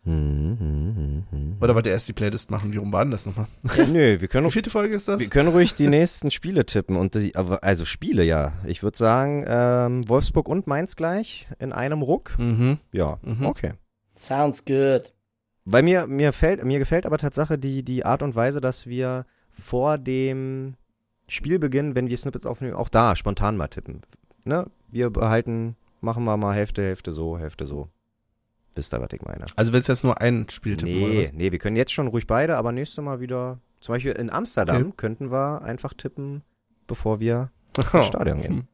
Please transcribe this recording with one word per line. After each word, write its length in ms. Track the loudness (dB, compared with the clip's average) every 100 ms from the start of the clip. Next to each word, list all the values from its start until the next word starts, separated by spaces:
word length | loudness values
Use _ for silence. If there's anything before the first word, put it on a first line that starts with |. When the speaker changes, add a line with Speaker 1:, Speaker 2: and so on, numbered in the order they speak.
Speaker 1:
Hm, 80 | 0
hm, 440 | 0 2 0 -2 -2
hm, 380 | -2 -2 -2 -2
hm, 280 | -4 -4 -6
hm. 260 | -6 -6 -2
Speaker 2:
Oder 140 | 2
wollt 120 | 2 2
ihr 60 |
erst 160 | -2 -4
die 40 |
Playlist 380 | -4 -4 -4 -6
machen? 220 | -6 -4
Wie 40 | -6
rum 160 | -2
war 100 | 0
denn 60 | 0
das 160 | -2 -6
nochmal? 200 | -6 -6 -6 -2 2
Speaker 1:
Ja, 80 | 4
nö, 340 | 6 6 6
wir 80 | 2
können 180 | 2 2
Speaker 2:
Wie 40 |
vierte 180 | 0 0
Folge 240 | 0 0
ist 140 | -2 -2
das? 120 | -2
Speaker 1:
wir 80 | 2
können 200 | 4 6
ruhig 260 | 6 6
die 140 | 6 6
nächsten 420 | 6 4 2 -4
Spiele 340 | -4 0 0
tippen. 320 | 2 0 0 0
Und 180 | 2
die, 200 | 0 -2
aber, 300 | 0 -2 0
also 200 | 2 0
Spiele, 380 | 0 -6 -2 4
ja. 280 | 4 4 0 -4
Ich 180 | -6 -4
würd 140 | -4 0
sagen, 480 | 4 4 2 -2 0
ähm, 600 | 2 4 2 2 0 2
Wolfsburg 400 | 2 4 0 0
und 180 | -2 -2
Mainz 300 | -4 -4 -4
gleich 520 | -2 -2 -4 -10 -16 -10
in 140 | -8
einem 300 | -4 -4 -2
Ruck. 360 | 0 -2 0 -2
Speaker 2:
Mhm. 400 | 0 2 2 2 _
Speaker 1:
Ja, 260 | -2 -2 -2
Speaker 2:
Mhm. 220 | -6 -4 -2
Speaker 1:
okay. 260 | -2 -6 -8 _ _ _ -18
Speaker 3:
Sounds 480 | -4 2 2 0
good. 480 | -2 2 4 2 0 _ _ _ _ _
Speaker 1:
Bei 180 | 2 6
mir, 240 | 6 4 2
mir 260 | 2 2
fällt, 320 | 4 2 2
mir 140 | 0 0
gefällt 260 | 2 0
aber 140 | 0 -2
Tatsache 400 | -2 -2 0 0
die, 240 | -2 -6
die 220 | -4 -2 0
Art 160 | 0
und 120 | 0 0
Weise, 240 | 0 0
dass 260 | -4 -4 -8
wir 400 | -4 -4 -4 -8 _ _
vor 480 | -20 -6 0 0 0
dem 760 | -2 -2 0 -2 -6 -8 -10 -14 _ _ _ _ _
Spielbeginn, 680 | -8 -2 0 2 0 0 -2
wenn 120 | -2
wir 80 | -4
Snippets 300 | -6 -6 -8
aufnehmen, 280 | -6 -6
auch 140 | -6 0
da 280 | 4 4 2
spontan 400 | -2 0 0 0
mal 100 | -4
tippen. 360 | -8 -14 -16 -18 _ _ _
Ne? 260 | -4 -4 -4 _ _
Wir 220 | -2 0
behalten, 640 | 2 2 2 2 -4 -4 -8 _ _
machen 220 | -6 -2
wir 140 | 0 0
mal 180 | 0
Hälfte, 280 | 0 -2 -2
Hälfte 260 | -2 -4 -6
so, 260 | -6 -6 -6
Hälfte 300 | -8 -8 -10
so. 220 | -8 -10 _ _ _ _ _ _ _ _ -10
Wisst 180 | -6
ihr, 60 | -6
was 80 | -6
ich 100 | -10
meine? 220 | -12 -12 -10 0
Speaker 2:
Also 160 | 2
willst 160 | 2 2
du 40 |
jetzt 120 | 0
nur 160 | 0 2
ein 260 | 2 0 -4
Spiel 260 | -8 -6 -4
tippen, 160 | -2
Speaker 1:
Nee, 100 | 0 2 2
Speaker 2:
oder 80 | 0
was? 40 |
Speaker 1:
nee, 180 | -2 -2
wir 80 | -2
können 160 | -2
jetzt 160 | 0 0
schon 140 | 0 -2
ruhig 220 | -2 0
beide, 280 | 0 2 0
aber 140 | -2
nächstes 320 | -4 -6 -8
Mal 140 | -8 -8
wieder, 380 | -6 -6 -6 -10 _ _
zum 140 | -6 -4
Beispiel 160 | -2
in 180 | -4 -4
Amsterdam 520 | -4 -2 0 2 2
Speaker 2:
Okay. 100 | 0 -2
Speaker 1:
könnten 340 | -6 -6 -4
wir 300 | -2 -2 -4
einfach 320 | -8 -8 -10
tippen, 480 | -10 -12 -10 -10 -10 -14 _ _ _ -12
bevor 320 | -4 -2 0
wir 320 | 0 0 -4 _
Speaker 2:
<laughs> 120 | _ -2
Aha. 220 | 4 6
Speaker 1:
ins 80 | 4
Stadion 340 | 2 0 0
gehen. 100 | -2 -4
Speaker 2:
Hm. 80 | -4